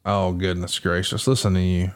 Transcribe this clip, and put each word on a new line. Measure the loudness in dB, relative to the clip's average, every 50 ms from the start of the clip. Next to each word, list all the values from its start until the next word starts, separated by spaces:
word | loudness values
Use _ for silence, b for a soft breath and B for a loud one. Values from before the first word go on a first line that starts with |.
| _
Oh, | -2 0 0 0 0
goodness | -2 -2 -2 -2 -2 -4 -4 -6 -8 -4
gracious! | -2 0 0 0 -2 -2 -4 -2 2
Listen | 2 2 2 2 2 2
to | 4
you. | 2 2 2 2 0 -2 -4